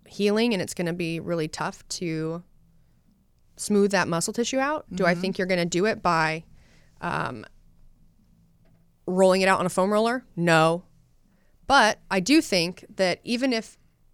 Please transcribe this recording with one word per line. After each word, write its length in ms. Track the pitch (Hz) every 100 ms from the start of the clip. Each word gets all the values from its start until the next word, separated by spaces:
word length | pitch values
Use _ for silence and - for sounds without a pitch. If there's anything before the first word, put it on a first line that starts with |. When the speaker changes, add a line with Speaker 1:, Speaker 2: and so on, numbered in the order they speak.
| -
Speaker 1:
healing 460 | - 202 208 240
and 80 | 196
it's 120 | -
gonna 200 | - 170
be 260 | 175 165 165
really 280 | 170 170 160
tough 400 | - 156 - -
to 540 | - 175 160 160 170 175 _ _ _ _ _ _ _ _ _ _ -
smooth 360 | - 208 202
that 160 | 196 170
muscle 260 | 165 190
tissue 260 | 220 233 262
out. 260 | 277 311 -
Do 140 | 180 175
I 80 |
Speaker 2:
Mm-hmm. 80 | 175
Speaker 1:
think 160 | 185 -
you're 100 | 185
gonna 180 | 180 170
do 200 | 170 214
it 160 | 214
by, 420 | 180 165 156 160 - - - - - -
um, 440 | 175 147 143 120 - - - _ - _ - _ _ _ _ _ _ _ _ _ -
rolling 360 | 180 190 190
it 60 | 190
out 120 | 190
on 60 | 180
a 40 |
foam 220 | 185 185
roller? 320 | 214 226 254 - -
No. 500 | 170 160 160 170 - _ _ _ _ _ _ _ -
But 320 | 269 214 - -
I 100 | 196
do 220 | 180 311
think 440 | - 185 170 180 - -
that 240 | 185 -
even 300 | - 233 269
if, 240 | 226 - - _ _ _